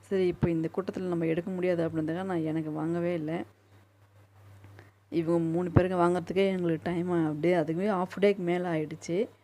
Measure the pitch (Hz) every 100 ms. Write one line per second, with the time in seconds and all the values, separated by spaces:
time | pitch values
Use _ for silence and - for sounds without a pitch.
0 | - 196 180 170 180 165 160 - 185 -
1 | 180 170 165 160 175 185 180 175 165 160
2 | 156 165 190 175 156 160 156 151 160 170
3 | 170 175 151 170 - _ _ - _ _
4 | _ - - - - - - - - _
5 | _ 170 165 170 165 165 180 170 185 185
6 | 175 180 175 185 196 190 175 160 175 175
7 | 180 175 160 147 170 180 156 165 202 190
8 | 185 - 202 202 175 175 180 160 151 151
9 | - 170 247 -